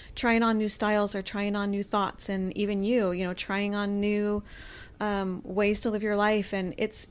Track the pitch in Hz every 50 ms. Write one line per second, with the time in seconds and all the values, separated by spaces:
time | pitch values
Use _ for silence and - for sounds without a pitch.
0 | - - - - - 233 226 226 233 226 220 214 214 208 - - 214 208 214 208
1 | 208 202 208 196 190 - - 202 202 208 202 202 202 202 202 202 202 - 220 208
2 | 190 - - - - - 196 190 185 185 - 208 202 202 208 196 196 220 254 240
3 | 202 180 180 180 185 180 185 - - - 196 202 202 202 202 202 202 202 202 202
4 | 202 208 208 208 208 208 208 208 208 - - - - - - - - - - -
5 | 214 208 202 196 190 185 180 - - - 185 208 202 208 214 208 - 226 214 208
6 | 220 214 208 202 208 214 214 208 190 - 202 190 185 180 - - 220 214 - -
7 | - -